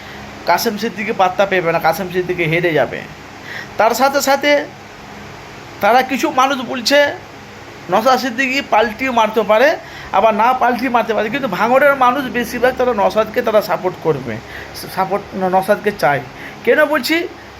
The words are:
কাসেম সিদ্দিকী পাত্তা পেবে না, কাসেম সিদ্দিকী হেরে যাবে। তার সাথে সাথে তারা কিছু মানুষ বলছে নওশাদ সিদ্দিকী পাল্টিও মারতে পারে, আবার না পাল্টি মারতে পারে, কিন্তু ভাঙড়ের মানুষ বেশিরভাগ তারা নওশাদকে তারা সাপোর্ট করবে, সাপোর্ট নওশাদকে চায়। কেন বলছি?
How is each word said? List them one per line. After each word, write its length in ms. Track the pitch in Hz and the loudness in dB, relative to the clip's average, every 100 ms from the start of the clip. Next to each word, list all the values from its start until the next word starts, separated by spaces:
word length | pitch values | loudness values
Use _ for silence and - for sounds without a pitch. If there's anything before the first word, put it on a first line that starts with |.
| - - - - - | -16 -16 -16 -8 0
কাসেম 320 | 175 233 208 | 2 0 -2
সিদ্দিকী 340 | 226 180 208 | -6 -4 -6
পাত্তা 340 | 226 185 185 196 | 0 0 2 0
পেবে 260 | 185 165 | 2 2
না, 60 | 165 | 2
কাসেম 300 | 156 165 180 | 0 0 -2
সিদ্দিকী 300 | 185 180 175 | -2 -2 -2
হেরে 300 | 160 165 175 | 0 2 2
যাবে। 280 | 151 120 80 - - - - - - - - | 2 0 -2 -10 -16 -18 -18 -14 -14 -12 0
তার 140 | 220 | 2
সাথে 300 | 233 269 277 | 4 2 2
সাথে 440 | 269 277 294 294 302 - - - - - - - - - - - | 2 2 4 2 0 -12 -20 -20 -18 -18 -18 -18 -18 -18 -18 -2
তারা 220 | 202 247 | 2 4
কিছু 280 | 254 269 320 | 2 -2 0
মানুষ 280 | 262 262 277 233 | 2 2 0 -4
বলছে 440 | 254 214 285 285 - - - - - - - - | -6 2 4 4 -2 -12 -18 -18 -18 -18 -18 -2
নওশাদ 300 | 180 233 254 | 0 4 2
সিদ্দিকী 400 | 254 226 262 269 277 | 0 -2 -2 -2 0
পাল্টিও 420 | 214 233 214 262 | 2 2 0 -2
মারতে 300 | 233 214 220 | 2 2 0
পারে, 340 | 208 214 277 370 - - - | 2 4 4 2 -6 -16 -2
আবার 220 | - 220 | 2 4
না 180 | 208 226 | 4 2
পাল্টি 360 | 262 247 233 254 | 2 2 0 0
মারতে 260 | 240 220 | 0 0
পারে, 140 | 208 214 | 0 -2
কিন্তু 200 | 269 269 | -2 -4
ভাঙড়ের 480 | 180 220 262 285 277 | 0 2 4 4 4
মানুষ 280 | 247 262 | 4 2
বেশিরভাগ 500 | 254 214 233 247 247 254 | -2 -4 -4 0 0 2
তারা 160 | 247 | 0
নওশাদকে 480 | 220 190 202 214 254 | 2 2 2 0 0
তারা 200 | 226 214 | 2 2
সাপোর্ট 340 | 202 165 180 175 | 2 0 -2 -2
করবে, 340 | 165 143 123 107 - - - - - | -2 -2 -2 -8 -10 -14 -14 -14 -10
সাপোর্ট 420 | - 185 196 202 196 | -4 -2 -2 -4 -4
নওশাদকে 560 | 185 185 185 202 202 202 | 2 2 2 2 0 0
চায়। 220 | 151 139 127 - - - | 0 0 -2 -14 -16 -4
কেন 200 | - 277 | 2 4
বলছি? 440 | 302 302 - 330 - - - - | 4 2 0 -2 -2 -10 -18 -10